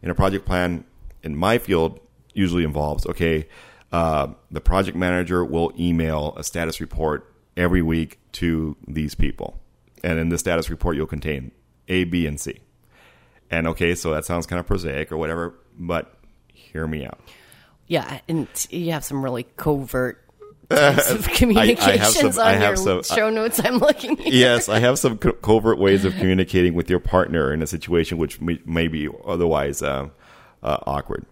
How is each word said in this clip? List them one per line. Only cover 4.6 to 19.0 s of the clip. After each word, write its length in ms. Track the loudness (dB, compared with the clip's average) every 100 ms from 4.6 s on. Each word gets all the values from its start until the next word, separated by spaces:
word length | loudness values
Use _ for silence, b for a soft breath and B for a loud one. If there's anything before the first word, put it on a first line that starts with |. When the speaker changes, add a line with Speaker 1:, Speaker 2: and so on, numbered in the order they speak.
Speaker 1:
project 360 | 0 2 0 -2
manager 440 | 0 0 0 0
will 280 | 0 0 -2 0
email 540 | 0 0 0 -2 -4 -8
a 80 |
status 340 | -10 -6 -6 -6
report 540 | -8 -4 -2 -4 -8 _ _ -2
every 240 | 2 2
week 380 | 2 0 -2 -8 _
to 440 | -4 -2 0 -2 -8 -10
these 280 | -6 -6
people. 440 | 0 -2 -2 -10 -12 -18 _ _ -8
And 140 | -4 -2
in 100 | 0
the 100 | -2
status 300 | 0 -2 -2
report, 240 | -4 -2
you'll 120 | -2 -4
contain 420 | -6 -6 -6 -8 _ _ _ -4
A, 160 | -2
B, 220 | 0 0 -2
and 120 | -4
C. 220 | -10 -12 _ _ b b b b b b _
And 160 | -2 -2
okay, 260 | 0 0
so 180 | 0 -2
that 120 | -4
sounds 220 | -2 -6 -4
kind 140 | -6
of 60 | -2
prosaic 440 | -4 -2 -6 -6
or 60 | -6
whatever, 380 | -4 -4 -6 -10 _ -14
but 360 | -6 -6 -6 _ -20 _ _
hear 340 | _ _ -8 -6
me 180 | -6 -10
out. 120 | -16 b b b b b b _
Speaker 2:
Yeah, 340 | -4 -4 -14 -6
and 180 | -6 -4 -8 -8
you 220 | -6 -4
have 120 | -6